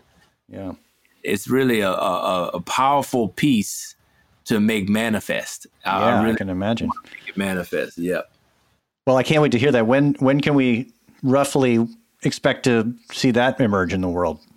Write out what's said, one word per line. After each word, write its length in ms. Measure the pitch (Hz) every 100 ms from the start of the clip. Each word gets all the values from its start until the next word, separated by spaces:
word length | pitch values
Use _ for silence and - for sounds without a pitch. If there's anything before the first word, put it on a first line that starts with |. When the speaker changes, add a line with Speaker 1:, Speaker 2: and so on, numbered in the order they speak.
| _ _ _ _ _
Speaker 1:
Yeah. 260 | 98 95 90 _ _ _ _
Speaker 2:
It's 240 | - 107 -
really 340 | 127 131 113
a, 100 | 98
a, 20 |
a, 540 | 92 98 90 98 92 87 90
a 60 |
powerful 680 | 87 - 135 143 - 127 104
piece 680 | - 143 117 101 - - - _ _ _ _ -
to 140 | 113
make 300 | 107 110 101
manifest. 760 | 107 113 104 - 60 - - - _ 92
I, 40 |
I 100 | 98
Speaker 1:
Yeah, 200 | 92 117
I 40 |
Speaker 2:
really 120 | 110 110
Speaker 1:
can 140 | 98
imagine. 380 | 92 98 117 -
Speaker 2:
wanna 140 | -
make 260 | - - -
it 80 | -
manifest, 600 | 98 92 87 82 62 -
yep. 340 | 87 85 - _ _ _ _ _ _ _ -
Speaker 1:
Well, 120 | 131
I 60 |
can't 180 | 123 156
wait 100 | 147
to 60 | 117
hear 120 | 135
that. 160 | 127 110
When, 260 | 135 143 139
when 220 | 131 139
can 140 | 143 143
we 360 | 127 113 135 _ _ _
roughly 680 | 135 135 139 147 131 117 117 - _ _
expect 400 | - - 143 127 131
to 280 | 117 110 120 -
see 200 | - 135
that 280 | 117 127 131
emerge 320 | 120 101 90
in 80 | 95
the 80 | 90
world? 300 | 87 87 76 _